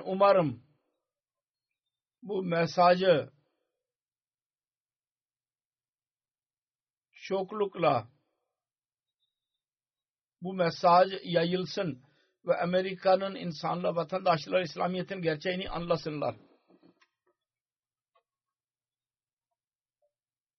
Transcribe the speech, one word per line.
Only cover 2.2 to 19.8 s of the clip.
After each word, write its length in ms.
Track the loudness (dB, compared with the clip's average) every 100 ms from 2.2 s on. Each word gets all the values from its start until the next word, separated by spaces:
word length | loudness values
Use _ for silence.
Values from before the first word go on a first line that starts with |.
bu 220 | -8 -6
mesajı 840 | -2 0 0 4 6 6 4 4 2 _ _ _ _ _ _ _ _ _ _ _ _ _ _ _ _ _ _ _ _ _ _ _ _ _ _ _ _ _ _ _ _ _ _ _ _ _ _
çoklukla 960 | -18 -8 -6 -6 -6 -6 0 0 0 -4 _ _ _ _ _ _ _ _ _ _ _ _ _ _ _ _ _ _ _ _ _ _ -14
bu 120 | -6
mesaj 580 | -2 -2 2 6 6 6 0
yayılsın, 800 | -2 0 0 -2 -4 -4 -6 -6 _ _ _ _ -4
ve 100 | -2
Amerika'nın 760 | 0 0 -2 -2 2 2 0 -8
insanla 600 | -10 -8 -6 -4 -4 -4
vatandaşları 680 | -4 -2 0 0 0 -2
İslamiyet'in 580 | -2 -4 -4 -4 -6 -6
gerçeğini 480 | -4 -4 -4 -6 -6
anlasınlar. 680 | -6 -2 -4 -4 -6 -6 -8 -14 _ _ _ _ _ _ _ _ _ _ _ _ _ _ _ _ _ _ _ _ _ _ _ _ _ _ _ _ _ _ _ _ _